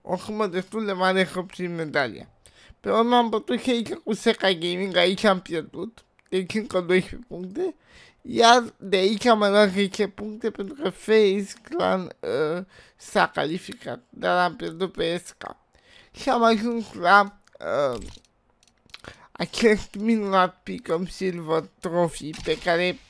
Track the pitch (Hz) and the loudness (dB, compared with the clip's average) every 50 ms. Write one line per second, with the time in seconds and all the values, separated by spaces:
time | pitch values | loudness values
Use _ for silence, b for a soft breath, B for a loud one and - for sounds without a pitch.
0 | _ - 175 180 - 220 214 214 214 196 170 185 185 - - 226 220 202 190 180 | _ -6 -6 -6 -6 -8 -4 -2 -2 -2 -2 -6 -6 -6 -8 -6 -4 -4 -2 0
1 | 185 185 185 190 185 - - 185 175 185 - - 180 175 170 165 160 151 - 147 | 2 2 4 2 0 0 -2 -8 -8 -8 -8 -8 -8 -6 -6 -6 -8 -2 -2 -2
2 | 135 117 90 64 - - _ _ b b b b b b b _ - 202 196 220 | -2 -2 -6 -12 -18 -20 _ _ b b b b b b b _ -2 0 2 4
3 | 233 240 247 240 233 226 214 220 220 - 247 226 - 262 247 240 214 - - 339 | 4 6 4 4 4 4 0 -2 -2 -2 -4 -2 0 0 0 0 -2 -6 -8 -8
4 | _ - 220 - - 233 220 - - 190 185 160 175 175 180 180 196 196 180 180 | _ -6 -6 0 0 0 0 2 0 0 0 0 -2 -4 -2 -4 -4 0 2 4
5 | 175 185 196 185 - 214 190 185 - - 170 160 147 - - - 185 226 _ - | 4 4 2 2 2 2 2 2 -2 -6 -6 -6 -6 -8 -12 -12 -12 -12 _ -20
6 | _ _ _ _ _ _ - 190 190 170 - 220 202 - - 185 180 165 180 185 | _ _ _ _ _ _ -4 -4 -4 -2 -4 -6 -4 0 -2 -2 2 4 2 2
7 | 170 - - - 247 _ 147 160 185 185 196 294 370 359 - b b b b b | 2 0 -12 -14 -14 _ -12 -12 -12 -10 -6 -6 -6 -6 -6 b b b b b
8 | b b b b _ - 226 226 233 226 240 254 233 220 _ _ - 196 190 190 | b b b b _ -6 0 4 6 6 6 6 4 -2 _ _ -4 0 0 2
9 | 190 202 226 202 - 247 226 214 208 202 196 208 214 196 180 196 202 185 196 - | 2 2 0 2 4 4 4 6 4 4 6 6 4 4 4 0 -2 -2 0 -4
10 | 208 190 _ - 208 214 214 226 - 220 208 - 202 190 285 269 311 190 - - | -4 -4 _ -10 -10 -10 -10 -6 -6 -6 -6 -6 -10 -10 -8 -6 -6 -6 -6 -6
11 | - - 214 220 214 196 190 208 196 196 - - _ - - 339 - - 185 190 | 0 4 6 6 6 6 4 0 -4 -6 -12 -18 _ -8 -4 0 0 2 0 0
12 | 180 - - _ - 90 107 135 156 151 165 180 190 b b b b b b _ | -4 -8 -12 _ -6 -4 -2 0 0 -2 -2 -6 -8 b b b b b b _
13 | - - - 208 170 - - - 143 147 160 185 - - 214 - - - - - | -20 -2 2 2 2 2 0 -4 -2 -2 -4 -6 -8 -12 -16 -14 -12 -12 -12 -12
14 | _ _ - - - 180 180 180 180 175 147 123 165 170 160 165 190 175 - - | _ _ -14 -4 -2 0 2 2 2 0 -2 -6 -10 -10 -6 -6 -8 -6 -4 -4
15 | 165 165 170 175 - - - _ - - - _ _ _ b b b b b b | -4 -4 -4 -6 -8 -14 -16 _ -14 -14 -14 _ _ _ b b b b b b
16 | b b b - - 277 254 240 226 226 226 202 220 240 233 233 214 - - 202 | b b b -6 -2 0 2 4 4 4 4 2 0 -4 -4 -4 -6 -8 -10 -2
17 | 170 175 196 202 202 196 202 _ _ _ _ - - 80 104 135 147 135 123 - | 4 6 6 6 6 4 -4 _ _ _ _ -10 -6 -2 0 0 0 0 -2 -6
18 | - - - - _ _ _ _ _ _ _ _ _ _ _ _ _ _ - - | -10 -14 -16 -20 _ _ _ _ _ _ _ _ _ _ _ _ _ _ -20 -20
19 | B B B B B B B - 175 - - - 226 220 214 196 - - - 202 | B B B B B B B -10 -10 -8 -4 2 4 4 4 4 -2 -10 -10 -4
20 | 214 226 226 220 208 196 190 190 185 180 - _ _ - 185 175 - - 165 170 | 0 0 2 2 0 2 2 2 2 2 -2 _ _ -12 -12 -12 -4 -2 -2 -2
21 | 190 170 - - 190 185 170 170 165 156 160 160 165 - _ _ - 180 165 175 | -2 -6 -6 -4 -4 -4 -4 -6 -4 -2 -2 -2 -2 -4 _ _ -8 -4 0 0
22 | 175 165 - - - 151 156 - - - 160 156 - 180 170 170 180 180 175 - | 0 0 -2 -8 -12 -12 -12 -8 -4 -4 -4 -2 0 0 0 2 0 -2 -2 -6
23 | - | -14